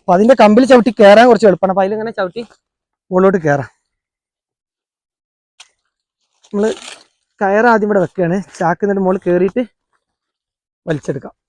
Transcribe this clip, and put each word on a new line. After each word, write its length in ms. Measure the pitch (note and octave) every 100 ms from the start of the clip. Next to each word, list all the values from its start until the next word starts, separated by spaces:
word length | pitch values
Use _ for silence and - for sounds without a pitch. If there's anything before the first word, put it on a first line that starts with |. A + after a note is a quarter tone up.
അപ്പൊ 120 | - F3+
അതിന്റെ 180 | A3 C4
കമ്പിൽ 220 | G#3+ G#3+ B3+
ചവിട്ടി 220 | B3+ A#3 G#3+
കയറാൻ 260 | G3+ G#3 B3
കുറച്ച് 180 | G#3+ A3
എളുപ്പമാണ്. 220 | A#3+ F#3+
അപ്പൊ 80 | F#3+
അതിലിങ്ങനെ 280 | F#3+ G#3+ A3 A3
ചവിട്ടി 240 | F#3 A3+ A#3 _ _ _ _ _ _
മുകളിലോട്ട് 300 | F#3 F#3+ F#3+ D#3
കയറാം. 240 | C#3+ B2 _ _ _ _ _ _ _ _ _ _ _ _ _ _ _ _ _ _ _ - _ _ _ _ _ _ _ _
നമ്മള് 240 | G3+ G#3+ - - - _ _ _ _
കയറ് 280 | G3 G#3 A#3+
ആദ്യം 160 | A3+ G#3
ഇവിടെ 120 | G3+
വെക്കുകയാണ്. 320 | F3 - E3+ F#3+ F3 -
ചാക്ക് 240 | E3+ F3
എന്നിട്ട് 180 | G3+ G3
മുകളിൽ 160 | F#3 F#3+ -
കയറിയിട്ട് 360 | F3 F#3+ A#3+ A#3+ _ _ _ _ _ _ _ _ _ _ _ -
വലിച്ചെടുക്കാം. 480 | D3+ - C#3+ A2 _